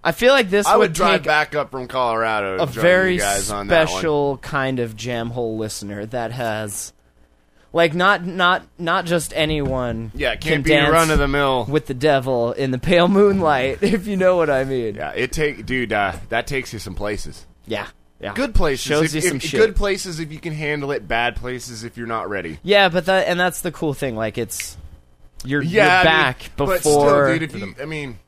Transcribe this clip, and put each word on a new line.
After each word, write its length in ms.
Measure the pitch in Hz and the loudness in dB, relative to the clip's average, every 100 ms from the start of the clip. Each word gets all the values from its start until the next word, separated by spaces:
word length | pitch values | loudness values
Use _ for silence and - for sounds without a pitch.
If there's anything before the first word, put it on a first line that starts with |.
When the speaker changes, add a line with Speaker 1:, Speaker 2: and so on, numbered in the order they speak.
Speaker 1:
I 80 | - | -2
feel 220 | - 247 | 2 4
like 180 | 277 196 | 4 4
this 160 | 202 202 | 2 4
Speaker 2:
I 100 | 214 | 4
Speaker 1:
would 120 | 208 | 4
Speaker 2:
would 40 | |
drive 260 | 156 175 165 | 2 0 2
Speaker 1:
take 60 | 151 | 2
Speaker 2:
back 260 | 151 151 | 0 0
up 160 | 147 139 | -4 -4
from 160 | 131 123 | -8 -6
Colorado 680 | 131 120 113 113 107 98 95 | -2 0 0 0 0 -2 -2
to 60 | |
Speaker 1:
a 20 | 160 | -2
Speaker 2:
join 160 | 127 | 2
Speaker 1:
very 300 | 170 185 185 | 4 4 2
Speaker 2:
you 60 | 180 | 0
guys 320 | 101 101 - | 0 -2 -4
on 160 | 107 202 | -6 2
that 100 | 165 | 2
one. 80 | 160 | 2
Speaker 1:
special 520 | 185 170 147 143 131 | 0 0 0 0 -4
kind 420 | - 147 131 131 | -4 -4 -2 -2
of 160 | 117 107 | -4 -6
jam 340 | 120 120 117 | -6 -6 -6
hole 260 | 123 113 110 | -4 -6 -4
listener 500 | 107 - 101 104 110 | -6 -8 -10 -10 -8
that 260 | 123 113 | -6 -6
has, 600 | 127 117 107 107 - - _ _ _ _ _ _ _ _ | -6 -6 -4 -6 -10 -12 _ _ _ _ _ _ _ _
like, 220 | 165 170 | 2 2
not, 320 | 170 185 190 175 | 4 2 2 -2
not, 380 | 180 180 180 - - | 0 2 2 -4 -8
not 260 | 165 185 165 | -2 -2 0
just 260 | 170 151 156 | -2 -2 -2
anyone 760 | 156 156 135 131 123 113 113 - | -2 0 -2 -2 -4 -6 -8 -4
Speaker 2:
Yeah, 180 | 131 | -4
Speaker 1:
can 160 | 110 156 | -2 -2
Speaker 2:
can't 100 | 156 | 0
be 60 | 139 | 2
Speaker 1:
dance 200 | 147 143 | 4 4
Speaker 2:
run-of-the-mill. 760 | 165 160 151 143 143 139 127 110 | 4 4 2 2 2 2 0 0
Speaker 1:
with 180 | 151 - | -2 -2
the 80 | |
devil 560 | 127 151 139 127 123 117 | 0 2 2 2 0 0
in 220 | - 135 | -2 -2
the 60 | 127 | -2
pale 280 | 156 180 175 | 4 4 6
moonlight, 720 | 196 208 196 160 139 131 - | 6 4 4 2 2 0 0
<laughs> 40 | |
if 260 | 202 208 190 | 0 0 -2
you 80 | 196 | 2
know 200 | 185 180 | 4 4
what 140 | 156 | 2
I 140 | 135 | 2
mean. 320 | 135 131 113 82 | 0 -2 -4 -6
Speaker 2:
Yeah, 160 | 73 | -8
it 180 | - 127 | -4 -4
take, 340 | - 151 107 107 | -2 -2 -4 -4
dude, 260 | 127 117 | -4 0
uh, 220 | 107 98 90 - | 0 0 -4 -4
that 180 | 113 - | -4 -2
takes 240 | 139 127 | -6 -6
you 80 | 110 | -12
some 160 | 98 90 | -10 -8
places. 500 | 104 101 - - - _ - | -6 -6 -8 -14 -20 _ -8
Speaker 1:
Yeah, 200 | 104 - _ _ _ | -8 -8 _ _ _
yeah. 120 | 202 | -10
Speaker 2:
Good 200 | 202 277 | -6 0
places 260 | 208 165 131 135 | 2 2 0 0
Speaker 1:
Shows 280 | 147 156 | 0 0
Speaker 2:
if, 80 | 151 | 0
Speaker 1:
you 60 | 180 | -2
some 80 | 139 | -2
Speaker 2:
if, 60 | |
Speaker 1:
shit. 160 | 156 139 | -4 2
Speaker 2:
good 160 | 220 190 | 2 2
places 420 | 202 196 190 160 | 0 -2 -6 -8
if 140 | 160 | -10
you 80 | 156 | -10
can 120 | 170 | -10
handle 360 | 151 151 151 139 | -6 -4 -4 -4
it, 140 | 139 104 | -6 -2
bad 300 | 117 120 107 | -2 0 -4
places 480 | 123 127 120 110 | -8 -10 -12 -14
if 120 | 113 120 | -14 -10
you're 100 | 117 | -6
not 200 | 113 92 | -6 -4
ready. 300 | 98 85 73 | -6 -6 -8
Speaker 1:
Yeah, 260 | 175 202 190 | 2 4 4
but 160 | 175 175 | 2 2
that, 220 | 190 165 | 2 2
and 100 | 175 | 0
that's 220 | 180 - | 0 -2
the 100 | 180 | -8
cool 240 | - 156 | -4 -4
thing. 220 | 135 139 110 | -2 -4 -4
Like, 200 | 110 113 | -4 -4
it's, 380 | 113 - - - - - _ _ - - | -6 -6 -10 -12 -18 -20 _ _ -20 -14
you're, 180 | 127 143 | -4 -2
Speaker 2:
Yeah, 220 | 151 208 | 2 4
Speaker 1:
you're 80 | 185 | 6
Speaker 2:
I 40 | 185 | 6
mean, 60 | 175 | 6
Speaker 1:
back 440 | 156 139 123 - - | 4 2 -2 -12 -4
Speaker 2:
but 240 | - 180 | 0 2
still, 160 | 151 147 | 4 6
Speaker 1:
before. 280 | 147 143 139 | 6 6 4
Speaker 2:
dude, 100 | 131 | 2
if 100 | 160 | -4
you, 200 | 117 98 98 | -8 -12 -10
I 40 | 147 | -10
mean 320 | 156 139 98 | -8 -10 -14